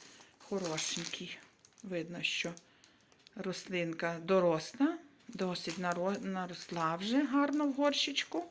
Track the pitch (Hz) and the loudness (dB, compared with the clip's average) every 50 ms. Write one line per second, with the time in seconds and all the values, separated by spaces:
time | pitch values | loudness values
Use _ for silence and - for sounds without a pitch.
0 | - - - - - - - _ - - 208 190 185 165 156 151 - - - 165 | -20 -20 -20 -20 -20 -20 -20 _ -8 -4 -4 -2 -2 -2 -2 -2 -2 -2 -2 -2
1 | 165 - - - 180 175 - - - - _ _ - _ _ - - 196 180 170 | -4 -4 -6 -8 -8 -10 -12 -14 -16 -20 _ _ -20 _ _ -16 -10 -6 -4 -4
2 | 160 170 175 170 - - - - - 170 170 - - _ _ _ - - _ _ | -4 -6 -6 -4 -2 -2 -2 -2 -4 -6 -8 -10 -16 _ _ _ -20 -20 _ _
3 | _ _ - _ _ - _ 214 175 185 175 - - - 185 175 170 165 160 160 | _ _ -20 _ _ -16 _ -8 -6 -6 -6 -6 -6 -4 -2 -2 -2 -2 -2 -2
4 | 175 170 170 165 156 175 190 190 180 175 160 156 156 - - - 277 320 349 330 | -2 -2 -2 -4 2 4 6 6 8 6 4 4 0 -4 0 2 2 2 2 -2
5 | - - - _ - - - 185 190 185 175 170 - 175 165 190 180 175 175 175 | -10 -18 -20 _ -18 -14 -6 -4 -2 -2 -2 -2 -4 -6 -4 -2 0 0 0 2
6 | 175 190 202 - - 190 190 185 185 175 175 - - - 175 170 165 160 165 175 | 0 0 0 -2 -2 -4 -4 -4 -4 -6 -8 -10 -8 -6 -2 0 2 2 0 0
7 | 190 214 240 277 302 233 254 285 285 285 277 302 294 285 254 269 285 294 277 - | 0 2 4 4 4 4 4 4 4 4 4 2 2 2 2 4 4 4 4 4
8 | - 294 277 - - - - 330 349 339 | 0 0 0 -2 -4 -2 -4 -4 -4 -6